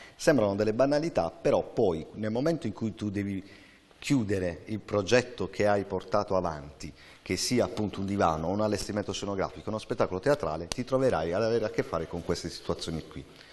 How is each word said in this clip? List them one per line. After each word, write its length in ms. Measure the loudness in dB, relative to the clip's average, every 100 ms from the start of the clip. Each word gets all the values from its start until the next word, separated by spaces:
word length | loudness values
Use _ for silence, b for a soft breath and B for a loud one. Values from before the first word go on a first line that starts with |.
| B 0
Sembrano 380 | 4 6 4
delle 200 | 4 2
banalità, 580 | 4 4 2 0 0 0
però 320 | 0 2 2
poi 420 | 2 2 2 2 -4
nel 160 | -8 -4
momento 380 | 0 0 0 -4
in 60 |
cui 200 | -4 -6
tu 160 | -4 -4
devi 340 | -2 -2 -4 B B B B B -12
chiudere 640 | 0 2 2 0 0 -4 -6
il 140 | -8
progetto 680 | -2 0 4 4 4 -4 -6
che 180 | 2 4
hai 180 | 4 2
portato 500 | -4 0 0 2 0
avanti, 580 | 0 -4 -10 -14 -14 B B B
che 120 | -4 -2
sia 300 | 2 2 2
appunto 340 | 0 -4 -4
un 60 | -2
divano, 440 | 2 2 2 0
un 120 | 0
allestimento 500 | 0 0 -2 -4 -4
scenografico, 580 | -6 -4 -2 -4 -4 -8
uno 100 | -8
spettacolo 400 | -4 0 0 0
teatrale, 480 | 2 2 0 -4 -6
ti 160 | -6
troverai 500 | -2 2 2 2 0
ad 80 | 0
avere 240 | 2 0 0
a 60 |
che 100 | -2
fare 260 | -2 -4 -4
con 160 | -6
queste 240 | -4 -4 -4
situazioni 580 | -8 -6 -4 -4 -6 -8
qui. 180 | -14 -16 B B